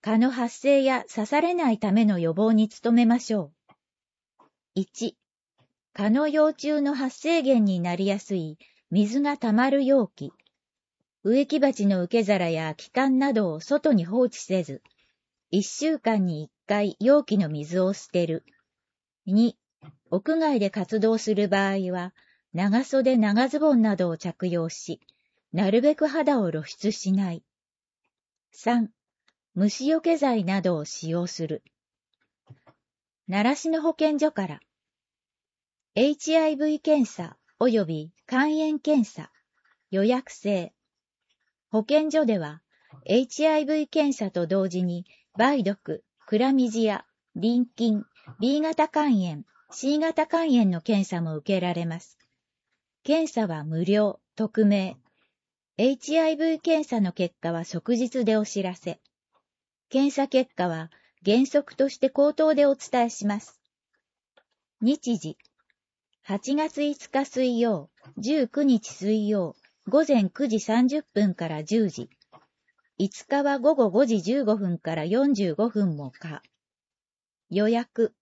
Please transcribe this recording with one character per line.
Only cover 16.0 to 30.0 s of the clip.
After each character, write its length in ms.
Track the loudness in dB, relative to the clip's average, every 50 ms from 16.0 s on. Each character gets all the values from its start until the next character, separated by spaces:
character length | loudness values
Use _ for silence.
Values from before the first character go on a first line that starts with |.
間 240 | _ 0 0 0 0
に 160 | -2 -2 -6 -10
一 80 | -14 _ _ _
回 300 | -4 -2 -2 -2 -2 -4 _
容 240 | 2 4 4 4 4
器 160 | 2 0 0
の 100 | 0 0
水 320 | -4 -6 -8 -4 -2 0
を 120 | 0 0 -2
捨 160 | -4 -10 -4
て 180 | -2 -2 -2
る。 180 | 0 -2 -6 _ _ _ _ _ _ _ _ _ _ _ _ _ _ _ _ _
二、 300 | 0 2 4 4 2 0 _ _ _ _ _ _ -20 _ _ _ _
屋 280 | -4 -4 -2 0 0 0
外 200 | 2 2 0 0
で 120 | 0 -2
活 280 | -2 -4 -6 -4 -2 0
動 200 | 2 2 0 0
す 140 | 0 -2 0
る 160 | 0 0 0
場 200 | 2 0 0 0
合 240 | -2 -2 -4 -4 -4
は、 200 | -6 -8 -8 _ _ _ _ _ _ _ _ _
長 300 | -2 0 2 2 0 0
袖 320 | 0 0 2 2 4 2
長 320 | 2 2 2 2 2 0 0
ズ 100 | 0 0
ボ 160 | 2 4 4
ン 80 | 4 4
な 120 | 2 2
ど 120 | 0 -2 -4
を 80 | -4
着 320 | -6 -6 -8 -8 _ -4 -4
用 200 | -2 -2 -4 -4
し、 320 | -6 -10 -12 -14 -14 -14 _ _ _ _ _ _ _ _ _ _ -4
な 180 | -2 0 2
る 100 | 2 4
べ 140 | 4 2 2
く 120 | 2 0
肌 340 | -2 0 0 0 2 2 2
を 100 | 0 0
露 140 | -2 -4 -8
出 260 | -10 -14 _ -4 -4
し 220 | -4 -4 -2 -2 0
な 200 | 0 0 -2 -6
い。 100 | -10 _ _ _ _ _ _ _ _ _ _ _ _ _ _ _ _ _ _ _ _ _ _ _
三、 380 | -8 -2 0 0 0 0 -2 _ _ _ _ _ _ _ _ _ _ _ _ _
虫 320 | -2 -2 0 -2 -2 -2
除 140 | 0 0 0